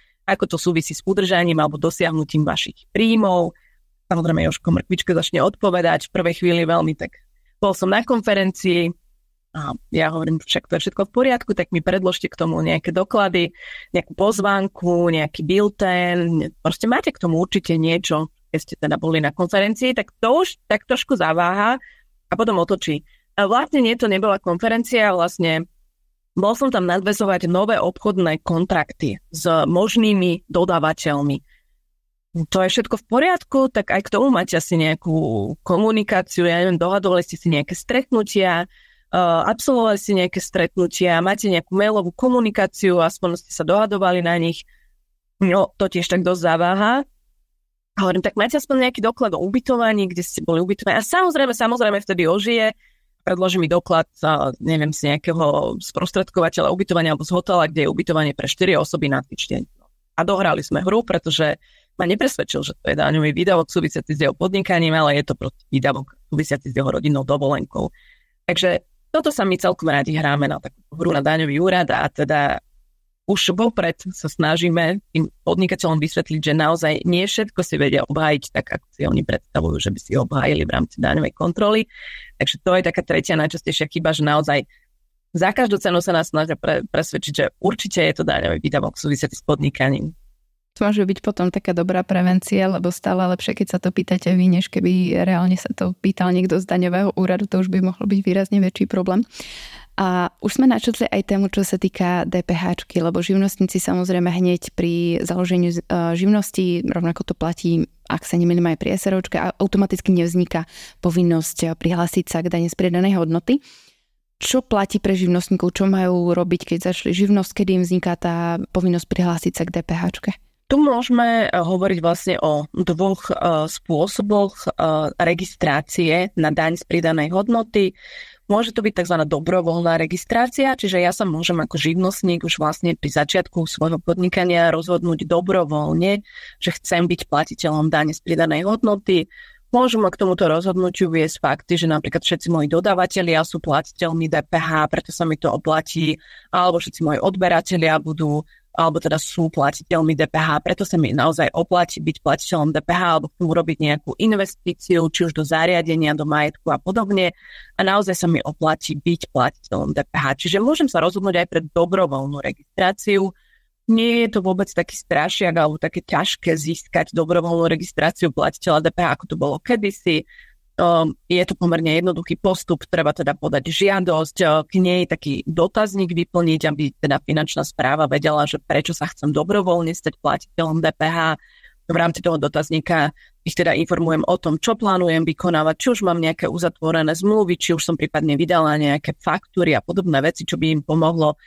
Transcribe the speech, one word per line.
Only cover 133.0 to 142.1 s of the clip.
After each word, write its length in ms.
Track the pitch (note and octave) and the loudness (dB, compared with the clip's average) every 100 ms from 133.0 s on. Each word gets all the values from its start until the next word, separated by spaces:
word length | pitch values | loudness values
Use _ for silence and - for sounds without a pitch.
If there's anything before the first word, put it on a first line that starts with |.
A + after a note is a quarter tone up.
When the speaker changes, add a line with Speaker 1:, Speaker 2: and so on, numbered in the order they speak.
| C#3+ | -2
Speaker 1:
začiatku 560 | D3+ D3 F#3 F3+ F3 | 0 0 0 -2 -4
svojho 320 | D#3+ - D#3+ E3 | -4 -2 -2 -2
podnikania 800 | - E3+ F3+ F#3 F3+ F3 E3+ D#3+ | -2 0 0 2 2 4 4 2
rozhodnúť 480 | E3 F3 E3+ D#3+ | 0 0 0 -2
dobrovoľne, 960 | D#3+ E3+ F3+ F#3 D3+ D3+ D3+ D#3+ F#3 G3+ - - - - | 0 0 2 0 2 -2 0 0 2 0 -4 -20 -20 -8
že 100 | - - | -6 -6
chcem 320 | - F3 F3 | -2 0 0
byť 240 | F3 - | -2 -2
platiteľom 560 | D3 D#3+ - E3 D3+ D#3 | -2 -2 -4 -2 0 2
dane 240 | D#3 D3+ | 2 0
z 80 | D#3+ | -4
pridanej 480 | - E3 E3 D3+ F#3+ | -4 0 2 0 0
hodnoty. 640 | A3+ A3 G3+ - F3+ D#3+ - - - - | 0 0 0 2 0 0 -10 -20 -20 -2
Môžu 320 | A#3+ B3+ A3+ | 2 2 2
ma 80 | G3 | 0
k 80 | - | 2
tomuto 320 | F#3+ F3+ F3 | 0 2 2
rozhodnutiu 560 | D#3+ F#3+ F#3 F3+ - F#3 | 2 0 0 0 0 0
viesť 320 | D#3+ D#3 - | 2 0 0
fakty, 400 | D3 D3 - E3+ | -2 -2 -2 0
že 80 | E3 | 2
napríklad 400 | D3+ - | 0 -2